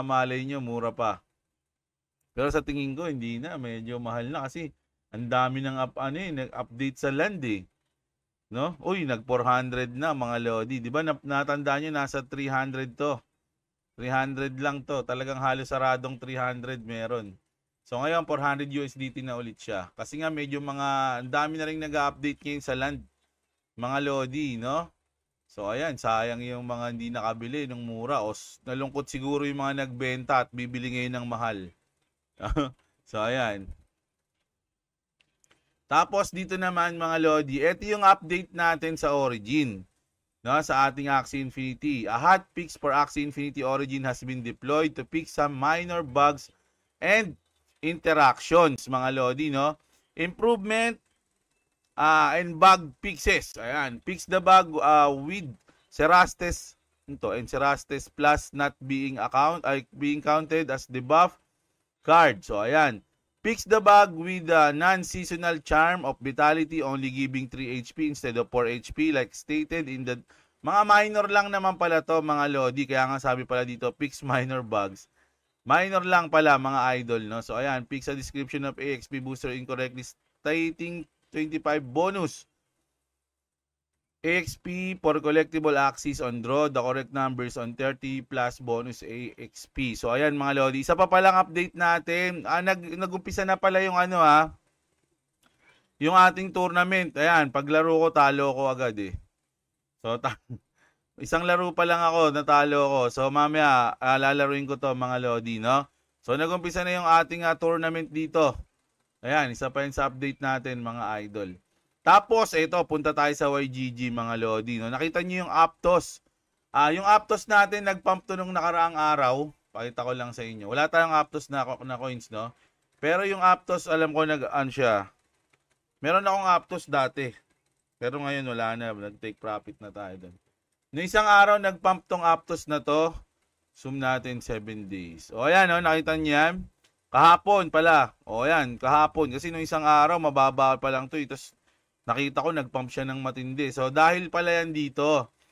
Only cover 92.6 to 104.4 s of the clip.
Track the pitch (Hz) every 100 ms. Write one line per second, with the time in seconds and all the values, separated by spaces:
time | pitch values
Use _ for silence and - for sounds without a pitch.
92.6 | 190 185 170 175 185 185 196 202 202 190
93.6 | 190 185 190 180 180 180 151 151 160 -
94.6 | _ _ _ _ _ _ _ _ _ _
95.6 | _ _ _ _ 151 185 185 185 190 -
96.6 | 180 175 180 190 175 135 160 165 139 139
97.6 | 143 156 165 160 165 160 139 139 139 131
98.6 | 135 127 123 104 98 90 - _ _ _
99.6 | _ _ _ _ 113 120 127 107 - 117
100.6 | _ _ _ _ _ - - 165 175 175
101.6 | 180 165 170 170 165 165 156 143 139 143
102.6 | 147 143 139 139 120 - 135 147 147 156
103.6 | 147 127 120 - 127 135 135 143